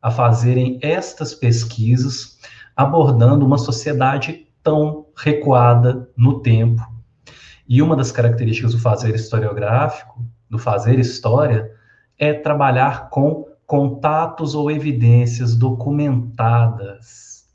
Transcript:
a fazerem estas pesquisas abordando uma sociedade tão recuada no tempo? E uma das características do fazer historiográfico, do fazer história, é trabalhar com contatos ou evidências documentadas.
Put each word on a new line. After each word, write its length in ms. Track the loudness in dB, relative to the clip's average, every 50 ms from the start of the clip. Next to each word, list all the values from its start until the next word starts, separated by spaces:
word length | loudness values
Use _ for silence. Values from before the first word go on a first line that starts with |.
a 80 | -2 -2
fazerem 680 | 0 2 2 2 4 4 2 2 2 2 0 -2 -4 -6
estas 540 | -4 -4 -4 -4 -4 -8 -12 -12 -12 -12 -8
pesquisas 1040 | -2 0 0 0 0 -2 -6 -4 -2 0 2 2 2 0 -4 -6 -8 -12 -16 _ _ -20 -20 -20 -20 -20 _ _
abordando 720 | -2 -2 2 2 2 4 4 4 4 4 6 6 4 4
uma 120 | 4 2
sociedade 920 | 0 0 -4 -6 -6 -6 -6 -2 0 0 0 0 -2 -6 -6 -10 -14 -16 _ _ _ _
tão 420 | 0 0 0 0 -2 -4 -8 -14 _ _
recuada 960 | -6 -2 -2 -2 0 0 2 4 4 6 6 6 6 4 2 0 -2 -8 _ _
no 240 | 2 4 4 4 2
tempo? 420 | 2 2 2 2 2 2 0 -2 -4 -8 -16 -20 -20 _ _ _ _ -20 -20 -20 -20 -20 -20 _ _
E 140 | 2 2 4
uma 140 | 4 4 2
das 160 | 0 -2 -4
características 600 | -2 0 0 0 0 0 -2 -2 -2 -2 -2 -2 -2
do 60 | 0
fazer 360 | 0 0 -2 0 -2 -4 -4
historiográfico, 1080 | -4 -6 -4 -4 -4 -4 -4 -4 -4 -4 -2 0 0 0 -2 -6 -10 -16 -20 -16 -14 -14 -14 -14 _ _ _
do 80 | -10 -6
fazer 380 | -4 -2 -4 -2 2 2 2 2
história, 720 | 2 -2 -4 -4 -2 0 2 2 2 2 0 -2 -4 -8 -16 _ _ _ _ _ _ _ _
é 140 | _ -2 -2
trabalhar 760 | -2 -2 -2 -2 0 0 2 0 2 2 0 0 -2 -6 -12 -8
com 380 | -2 0 0 0 -2 -4 -10 -16 -20 _ _
contatos 920 | _ -2 0 0 0 -4 -4 -4 -2 -2 0 -2 -4 -6 -8 -8 -6 -4
ou 140 | -4 -4 -4
evidências 840 | -4 -4 -4 -4 -2 2 4 4 4 4 4 0 -4 -4 -2 -2 0
documentadas. 1900 | 0 0 0 -2 -4 -4 -4 -2 -2 -2 0 -2 -2 -4 -6 -6 -2 0 2 2 2 2 2 0 -4 -12 -14 -16 -18 -20 _ -20 -20 -20 -20 -20 -20 _ _ _